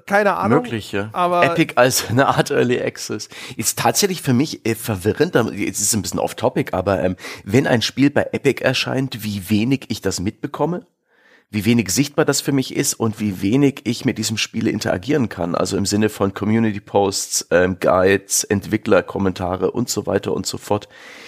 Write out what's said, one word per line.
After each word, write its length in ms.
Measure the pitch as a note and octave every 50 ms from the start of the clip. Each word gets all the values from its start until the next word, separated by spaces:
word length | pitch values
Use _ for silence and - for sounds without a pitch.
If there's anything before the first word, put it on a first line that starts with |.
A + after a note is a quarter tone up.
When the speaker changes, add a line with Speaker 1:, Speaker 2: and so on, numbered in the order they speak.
| -
Speaker 1:
keine 300 | - G3+ G3+ G#3+ G3+ F3+
Ahnung, 280 | E3+ F3+ G3+ B2+ D3+ -
Speaker 2:
Möglich, 280 | - A#2+ A2 - -
ja. 180 | - G2+ G2+ A2 A2+
Speaker 1:
aber 320 | - F3+ F3 F3 F3 F3
Speaker 2:
Epic 300 | F3 E3+ E3 D#3+ D3+ - -
als 320 | B2 C3 B2 - - -
eine 180 | A2+ A#2+ C#3 B2+
Art 240 | B2+ D#3+ D#3+ -
Early 300 | C#3 C3 B2+ A#2+ B2 -
Access. 480 | - - - - - - A2+ A2 - - - - - - C3
Ist 240 | - A2+ - - -
tatsächlich 420 | - A#2 A#2+ - - G3 F#3 D#3
für 120 | - - B2+
mich, 320 | A#2 - - - - -
äh, 100 | A2 A2+
verwirrend, 580 | - - - A2 F#2 E2+ G#2+ G2 - D3+ F3+ -
da, 80 | D3+ A2+
jetzt 360 | - - F#2+ G2+ - G2 -
ist 80 | - -
es 60 | -
ein 80 | G#2+
bisschen 180 | E2+ - - E2+
off-topic, 540 | G#1+ - - - - B2 - F3 B2+ - -
aber, 280 | F#2 F2 G2+ G2 F2
ähm, 140 | C#2 F#2 F#2 - - - - - -
wenn 200 | - G2 B2+ C#3 -
ein 140 | - A#2
Spiel 280 | G#2+ - - - C3 C#3+
bei 180 | - B2 G2 - -
Epic 280 | A2 - - A2 -
erscheint, 640 | - C3 C3 - - B2+ B2 B2+ C3+ C3+ - A#2 G2
wie 260 | G#2+ G2+ G2+ F#2 F2
wenig 360 | G#2+ G#2 A2 B2 C#3 C3 - -
ich 140 | A2 -
das 180 | - G2 F2+ -
mitbekomme, 680 | F2+ G2+ - _ - C#3+ - - D3 D#3+ F3 F3 - _ _ _ _ _ _ _ _ _ _ _ _ _
wie 120 | - G#2+ F#2+
wenig 260 | G#2+ A#2+ A#2+ G#2+ F2
sichtbar 360 | F2+ - C#3+ C#3+ - - D3+
das 160 | C#3+ C#3 -
für 100 | - -
mich 240 | C#3 C#3 C3 - -
ist 200 | - C#3+ C#3 -
und 260 | - A2+ A2+ G#2 -
wie 200 | G#2+ G#2+ F#2+ F2+
wenig 400 | F#2+ G2 A2+ C3+ C#3+ C#3 C3 - -
ich 180 | - A#2+ - -
mit 140 | B2+ G#2+ -
diesem 180 | A2 - A2+ G#2
Spiel 300 | - - - A2+ A2 G#2+
interagieren 600 | - G#2+ - G#2 E2+ F#2 F2+ A2+ D#3 D3+ B2 G2+
kann. 260 | - - E2+ F2 E2+
Also 220 | - - F#2 G2+ F#2
im 80 | G2+
Sinne 240 | F#2+ G2+ G#2 A2 G#2+
von 240 | - - G#2 G2 F#2+
Community-Posts, 1120 | - G2+ G#2 G#2+ A2+ A2+ A2 G2+ G2+ - - - G#2 G2+ G2 G2 - - - - - - -
ähm, 260 | E2 F2 F2+ F#2 F#2+ F2+
Guides, 640 | - - - F#2 F2+ F#2+ G2 G2 - - - - -
Entwickler-Kommentare 1300 | - G#2 G2+ - - G#2 G#2+ - - G2+ F2+ E2+ - - F#2+ G2 F#2+ F#2 - F#2+ F2+ F#2 F#2 F#2 F#2
und 180 | - - A#2+ -
so 160 | - - G2+
weiter 280 | - F#2+ G2+ - G2+ -
und 120 | - F#2+
so 120 | - - G2+
fort. 320 | - - G2+ G#2 - - - - - - - - -